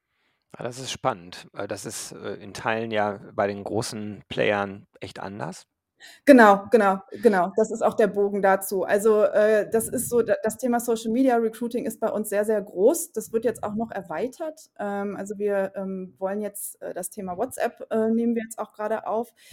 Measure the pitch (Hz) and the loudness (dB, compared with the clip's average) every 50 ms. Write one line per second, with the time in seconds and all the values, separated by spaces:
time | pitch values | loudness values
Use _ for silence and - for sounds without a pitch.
0 | _ _ _ _ _ _ _ _ _ _ - - - 120 123 131 131 120 - - | _ _ _ _ _ _ _ _ _ _ -14 -12 -10 -10 -10 -10 -10 -10 -10 -4
1 | - 131 120 90 85 90 - - - - - - 101 101 107 - - - - - | -4 -4 -4 -4 -8 -16 -18 -20 -20 -16 -12 -10 -8 -8 -8 -10 -10 -10 -10 -10
2 | - - - 101 104 107 101 - 104 101 92 - - 120 110 113 113 113 110 107 | -12 -12 -14 -12 -10 -10 -10 -10 -12 -14 -14 -6 -4 -2 -2 -2 -2 -2 0 0
3 | 104 104 101 101 - - - - 101 101 101 101 98 - 101 107 113 - - 107 | 0 0 -2 -6 -10 -8 -2 -2 0 0 -2 -4 -6 -4 -4 -4 -4 -4 -6 -8
4 | 104 104 104 - - _ - 139 123 107 104 101 101 101 98 101 - _ _ _ | -10 -10 -12 -14 -14 _ -4 0 0 2 2 0 -2 -4 -6 -12 -18 _ _ _
5 | - 95 - - - 95 98 107 131 160 190 - - _ _ _ _ _ _ _ | -16 -14 -12 -12 -12 -12 -10 -10 -10 -10 -10 -12 -18 _ _ _ _ _ _ _
6 | - - - - _ - 277 247 226 208 202 196 202 - - 226 208 196 190 190 | -20 -20 -20 4 _ 10 10 12 12 10 8 6 4 4 4 4 6 4 2 0
7 | - - - 202 208 233 202 185 170 190 190 - 214 - 220 226 - 214 214 - | -4 -10 -8 2 2 4 4 4 2 2 2 0 0 0 0 0 0 0 2 2
8 | 220 196 - 202 202 202 202 202 185 190 190 190 - - 208 190 - - 196 208 | 2 2 2 0 0 0 0 2 4 4 4 2 0 -4 -4 -4 0 0 0 4
9 | 202 220 214 214 208 - - 214 208 214 220 208 196 - - 226 220 - - 254 | 4 4 6 6 4 4 4 4 4 4 4 2 2 0 -2 -2 -2 -2 -4 -6
10 | 226 - 240 240 226 202 208 - - 220 214 - 262 247 240 240 233 247 226 220 | -4 0 0 0 2 2 0 0 0 -4 -4 -2 -2 0 0 0 0 -2 -2 -2
11 | 226 226 220 254 269 262 240 233 233 220 226 - 240 233 240 233 - 226 226 - | -2 -2 0 2 2 4 4 2 2 0 -2 -4 -6 -6 -4 -4 -4 -6 -6 -4
12 | 226 214 - 202 220 - - 202 208 214 220 208 196 - - 180 196 254 339 330 | -4 -4 -2 -4 -4 -2 -2 0 0 0 0 -2 -2 -4 -2 2 4 4 4 2
13 | - - - 220 208 - 214 226 226 240 220 - - 208 208 214 233 226 - 196 | -2 -6 -8 -10 -8 -6 -4 -2 -2 -2 -2 -4 -6 -6 -6 -6 -6 -6 -6 -8
14 | 185 175 160 160 170 262 - - 339 311 311 - - _ _ - 208 202 202 202 | -8 -8 -6 -6 -6 -6 -6 -8 -10 -10 -10 -12 -18 _ _ -8 -6 -6 -4 -4
15 | 202 202 190 170 196 202 208 196 208 208 202 196 196 190 196 202 190 190 190 190 | -6 -6 -6 -8 -8 -10 -6 -4 -2 0 0 0 -2 -2 -4 -8 -8 -6 -8 -8
16 | 185 185 - _ 190 190 202 208 208 202 208 - - - - - - 170 - 170 | -10 -12 -10 _ -6 -6 -4 -4 -6 -8 -8 -10 -12 -14 -12 -12 -12 -10 -8 -8
17 | 185 - - 214 196 185 175 175 240 269 - - - 240 - - - - - 220 | -10 -10 -10 -10 -10 -8 -6 -6 -6 -6 -4 -4 -4 -4 -6 -8 -8 -4 -2 0
18 | 220 226 226 226 233 233 233 226 220 226 - - 214 - _ - 214 208 220 214 | 2 2 2 2 2 0 0 -2 -4 -6 -10 -10 -10 -10 _ -8 -4 -4 -4 -4
19 | - - 202 220 240 - _ _ - - | -4 -4 -4 -4 -4 -6 _ _ -20 -20